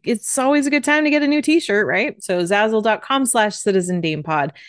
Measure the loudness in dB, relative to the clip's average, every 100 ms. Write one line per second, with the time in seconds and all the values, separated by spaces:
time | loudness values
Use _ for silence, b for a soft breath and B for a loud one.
0 | -4 -4 -4 -2 2 2 2 0 0 0
1 | 2 2 2 0 2 0 2 0 0 0
2 | -2 -6 -4 -2 0 2 2 2 0 -2
3 | 0 0 2 2 0 -2 0 0 0 -2
4 | -2 -4 -2 -2 -2 B